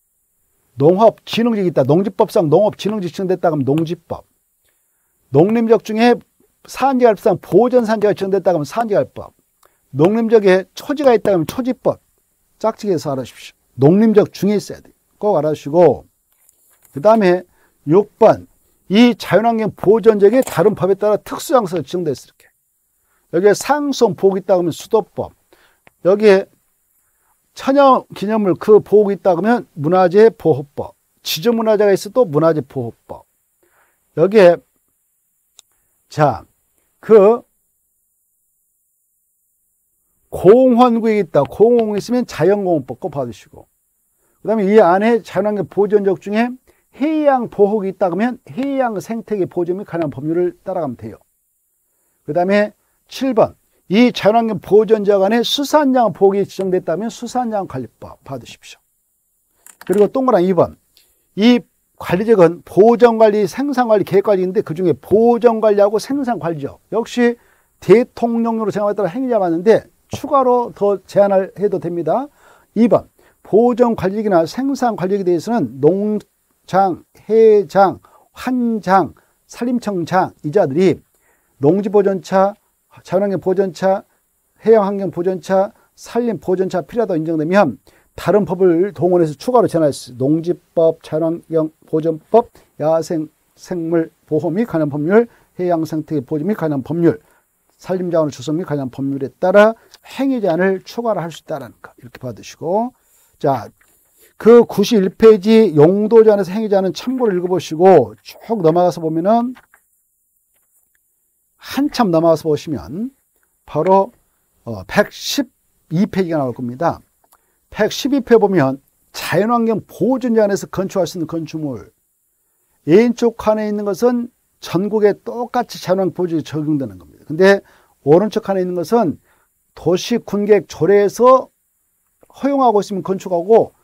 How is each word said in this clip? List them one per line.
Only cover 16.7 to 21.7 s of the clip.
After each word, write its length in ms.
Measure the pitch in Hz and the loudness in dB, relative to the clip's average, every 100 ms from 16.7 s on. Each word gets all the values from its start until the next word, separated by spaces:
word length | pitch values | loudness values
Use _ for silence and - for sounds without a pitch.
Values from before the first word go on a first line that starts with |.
| _ _ | _ _
그 80 | 139 | -2
다음에 420 | 202 226 185 180 - _ _ _ 143 | 2 4 4 0 -4 _ _ _ 0
육 320 | 180 208 _ | 0 0 _
번. 280 | 214 98 87 _ _ _ _ | 2 2 -4 _ _ _ _
이 260 | 196 240 208 | 2 4 2
자연환경 560 | - 180 233 226 214 - | -2 0 0 -2 -4 -2
보존지역에 680 | 180 220 208 214 196 254 | 0 4 4 4 4 2
다른 320 | 247 - 196 | 0 0 0
법에 200 | 202 180 | 0 -2
따라 220 | 190 208 208 | -2 0 -2
특수장소가 680 | - - - 262 190 | -4 -12 -2 0 0